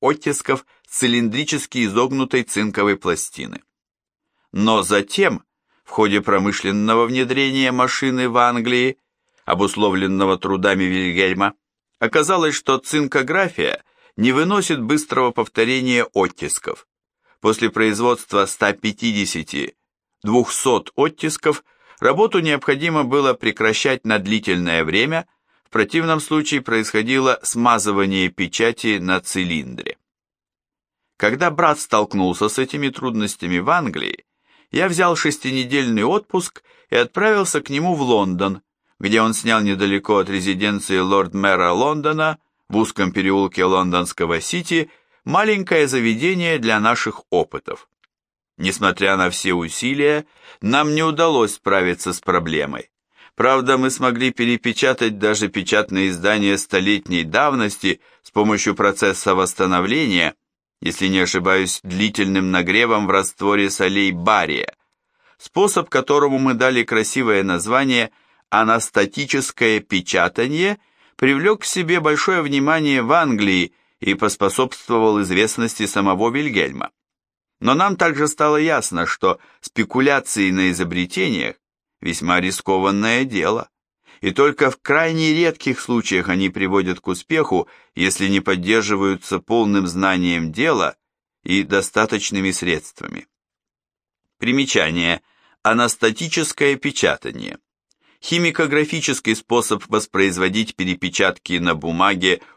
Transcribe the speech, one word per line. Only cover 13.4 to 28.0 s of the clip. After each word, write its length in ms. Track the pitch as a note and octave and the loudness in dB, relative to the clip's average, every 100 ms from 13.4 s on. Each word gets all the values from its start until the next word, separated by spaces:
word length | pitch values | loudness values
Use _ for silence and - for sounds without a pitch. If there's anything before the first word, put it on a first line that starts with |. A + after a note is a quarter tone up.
| F#3 B2+ D#2 - _ _ _ - | -2 -2 -4 -4 _ _ _ 0
не 160 | A#2 | 2
выносит 500 | C3 E3+ G3+ F#3 D3 | 2 2 0 0 -2
быстрого 480 | A2+ D3+ D3 C3 B2 | 0 -2 -2 -2 0
повторения 760 | A#2+ A2 - A2+ C3 B2+ B2 A2+ | 0 -2 0 0 0 0 0 0
оттисков. 760 | - F#2 - D2 - - - - _ _ _ _ _ | 0 0 -2 -6 -6 -6 -12 -14 _ _ _ _ _
После 300 | A2 A2 A2+ | 0 2 0
производства 760 | A2 A2 G#2 A#2+ A#2+ - G2+ G2 | 2 0 2 0 0 0 0 0
ста 260 | - G#2 | 0 0
пятидесяти, 1040 | G2+ A2 G2+ A#2+ G#2 F#2+ E2+ D#2 C#2 C2+ - _ _ _ _ | 0 -4 -4 -2 -2 -2 -4 -8 -8 -8 -10 _ _ _ _
двухсот 680 | G#2 A#2+ A#2 - C3 A2 - - | 0 2 0 -2 0 0 -2 -2
оттисков 640 | D#3 D#3 D#3 D3+ D#3 D3 - _ _ - | -2 -2 -8 -4 -2 -4 -6 _ _ -2
работу 400 | B2+ D3+ A3+ F#3+ | 0 2 2 2
необходимо 640 | D#3+ C#3+ - C#3 E3 D#3 | 0 0 0 -2 0 -2
было 300 | B2 C#3+ C3+ | 0 2 2
прекращать 720 | A#2+ A2+ - A2 A2 C#3 C3 | 0 -2 0 0 2 0 -2
на 140 | A2 G#2+ | 0 -2
длительное 640 | F#2+ A2 G#2 F2+ F2 E2 | 0 -2 0 -2 0 0
время, 440 | D#2+ F#2 C3+ E3 - _ _ _ | 0 0 0 -2 -8 _ _ _
в 60 | _ | _
противном 480 | A2+ G2+ E3 E3 D#3+ | -2 0 0 0 -2
случае 420 | - D#3 D3+ C#3+ | 0 -2 0 -4
происходило 760 | B2 A2+ A2 A2 A2+ C3+ C3 B2 | -2 -2 0 -2 0 2 2 0
смазывание 840 | - A#2+ A#2+ A2+ G#2 G2 | -2 0 2 2 2 0